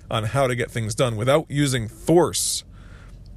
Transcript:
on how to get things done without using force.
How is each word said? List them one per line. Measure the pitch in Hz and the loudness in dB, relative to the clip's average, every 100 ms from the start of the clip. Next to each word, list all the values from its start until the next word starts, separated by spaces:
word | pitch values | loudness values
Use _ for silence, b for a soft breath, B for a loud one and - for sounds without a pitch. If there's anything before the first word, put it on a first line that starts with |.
| B | B
on | 113 | -2
how | 107 135 131 | 0 2 2
to | |
get | 123 117 | 0 -4
things | 120 110 | -4 -4
done | 107 131 110 | 0 0 2
without | 120 151 156 | 2 2 2
using | 143 147 127 107 | 0 0 0 -4
force. | - - 170 151 - - - - B B B B B - | -4 4 6 6 2 -2 -4 -8 B B B B B -18